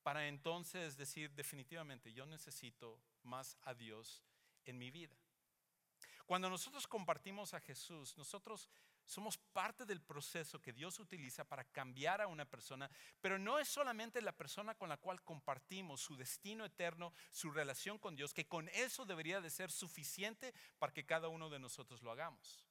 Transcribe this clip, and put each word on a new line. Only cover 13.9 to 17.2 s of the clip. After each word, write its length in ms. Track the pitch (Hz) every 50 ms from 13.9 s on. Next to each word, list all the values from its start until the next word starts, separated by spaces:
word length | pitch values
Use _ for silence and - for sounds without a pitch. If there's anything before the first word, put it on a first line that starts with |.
| 233 214 226 233 - 240
la 100 | 220 185
persona 440 | - - 160 131 - 196 208 220 214
con 120 | _ 196
la 100 | 165 147
cual 240 | - - 185 180 175
compartimos 760 | _ - 165 147 - - 135 131 - - 185 190 190 165 139 127
su 140 | - - 151
destino 480 | 127 131 - - - - 196 214 220 220
eterno, 500 | 185 - - 175 170 165 165 175 175 - -